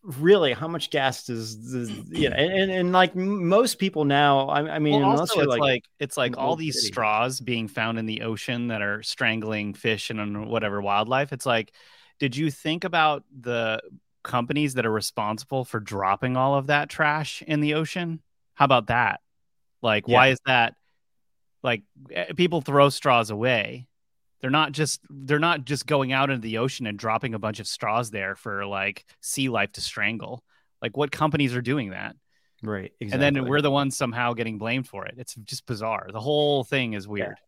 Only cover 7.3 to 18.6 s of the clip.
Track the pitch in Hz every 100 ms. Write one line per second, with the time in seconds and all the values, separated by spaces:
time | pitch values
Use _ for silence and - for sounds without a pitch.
7.3 | 131 117 117 110 120 113 113 110 110 113
8.3 | 110 - 120 120 110 101 104 - - 120
9.3 | 110 107 107 104 95 120 107 - 110 104
10.3 | 104 110 113 107 101 101 101 110 131 143
11.3 | 135 135 117 107 _ - - _ _ 139
12.3 | 123 156 135 - 165 185 170 156 147 _
13.3 | 135 123 117 113 110 - - _ _ -
14.3 | 127 120 139 147 127 113 110 - - 104
15.3 | 107 - 135 123 117 104 104 95 98 131
16.3 | 127 131 139 135 147 147 - 151 151 151
17.3 | - - 151 151 151 160 185 175 160 _
18.3 | _ _ -